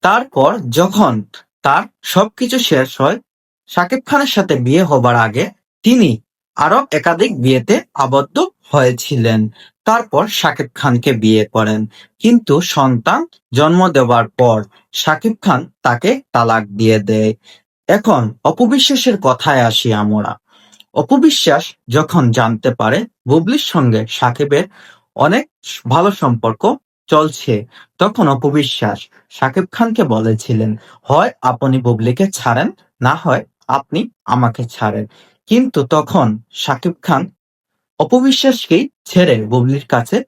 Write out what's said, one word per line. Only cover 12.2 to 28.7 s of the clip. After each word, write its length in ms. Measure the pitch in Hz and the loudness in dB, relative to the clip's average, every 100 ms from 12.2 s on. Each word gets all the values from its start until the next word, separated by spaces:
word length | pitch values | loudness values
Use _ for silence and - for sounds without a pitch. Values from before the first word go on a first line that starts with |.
| 220 240 - 147 | 2 2 2 0
সন্তান 680 | - - 123 123 131 226 339 _ _ | 0 0 0 0 0 -2 -4 _ _
জন্ম 340 | 123 156 175 185 | 0 2 4 2
দেওয়ার 400 | 139 120 120 110 | 2 2 2 0
পর 360 | - 123 110 101 _ _ | 0 2 2 -2 _ _
শাকিব 420 | - - 156 226 226 | -6 -2 0 -2 -2
খান 300 | 208 131 170 _ | -2 -2 -2 _
তাকে 380 | 135 120 185 269 - | -2 0 0 -2 -2
তালাক 320 | 120 117 113 104 | -2 0 0 -2
দিয়ে 300 | 101 110 110 | -2 2 2
দেয়। 360 | 101 110 107 110 _ - _ _ - | 0 0 0 -2 _ -20 _ _ 0
এখন 460 | 196 214 151 113 - | 0 2 0 0 -2
অপু 220 | 143 160 240 | -4 0 0
বিশ্বাসের 540 | 269 - 277 - 202 | 2 2 0 0 0
কথায় 400 | 135 127 - 135 | 0 0 0 2
আসি 320 | 117 110 123 | 2 0 -2
আমরা। 460 | 107 104 107 101 - _ _ _ _ _ | -2 0 -2 -4 -8 _ _ _ _ _
অপু 220 | - - 269 | -6 0 4
বিশ্বাস 580 | 311 - - 147 175 - - | 4 2 2 0 -2 -16 -4
যখন 420 | 131 156 175 127 | -2 0 0 2
জানতে 440 | 117 113 113 131 | 2 0 0 -4
পারে 320 | 123 110 147 233 _ - | -2 -2 -2 -4 _ 0
বুবলির 300 | 147 170 285 | 0 2 -4
সঙ্গে 480 | - 175 127 113 110 | -2 -2 0 0 -4
শাকিবের 580 | - 123 120 143 143 185 _ - _ _ - | -4 -4 -2 -2 0 -2 _ -20 _ _ -2
অনেক 340 | 139 220 294 _ - - - | 0 0 -4 _ -18 -14 -2
ভালো 220 | 135 190 | 0 2
সম্পর্ক 680 | 196 135 120 113 110 208 269 _ _ _ | 0 -2 0 -2 -2 -2 -2 _ _ _
চলছে, 600 | 156 156 - - 110 - - - _ | 0 0 -4 -4 -4 -4 -20 -20 _
তখন 300 | 196 214 165 | -2 0 0
অপু 220 | 139 143 | 0 0
বিশ্বাস 580 | 147 135 | 0 -2